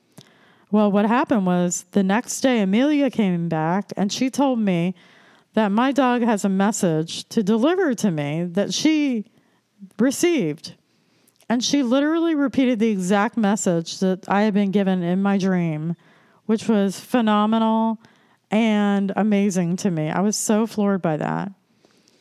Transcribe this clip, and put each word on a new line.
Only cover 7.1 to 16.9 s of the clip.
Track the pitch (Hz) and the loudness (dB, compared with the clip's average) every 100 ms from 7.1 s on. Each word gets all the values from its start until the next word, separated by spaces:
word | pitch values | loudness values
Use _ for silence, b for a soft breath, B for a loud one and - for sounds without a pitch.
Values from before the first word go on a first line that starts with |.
| - - | -8 -6
to | 233 | -4
deliver | 196 220 277 370 339 240 | 0 2 2 2 0 0
to | 214 | -2
me | 156 143 156 | -2 -2 -4
that | 175 175 202 | -4 -2 -2
she | 180 311 311 285 233 - b b b b _ 190 - | 0 0 2 0 -2 -6 b b b b _ -12 -2
received. | 269 - 349 320 160 147 - - _ b b b b b b | 0 2 0 0 -2 -4 -12 -20 _ b b b b b b
And | 240 | -2
she | 220 285 | 0 0
literally | 247 269 294 330 330 302 | 2 2 2 0 0 0
repeated | 277 262 254 233 | 0 2 0 2
the | 226 | 0
exact | 196 180 202 220 - | 0 0 2 0 0
message | 202 208 196 170 165 - | 0 0 0 0 -2 -4
that | 185 185 - | -2 -2 0
I | 196 | 0
had | 214 | 2
been | 202 202 | 2 0
given | 202 190 185 | 0 0 0
in | 170 185 | 0 0
my | 202 196 | 0 0
dream, | 190 185 170 151 160 170 b b b b - | 0 0 0 -4 -6 -8 b b b b -4
which | 220 - | -2 0
was | 214 196 | 0 0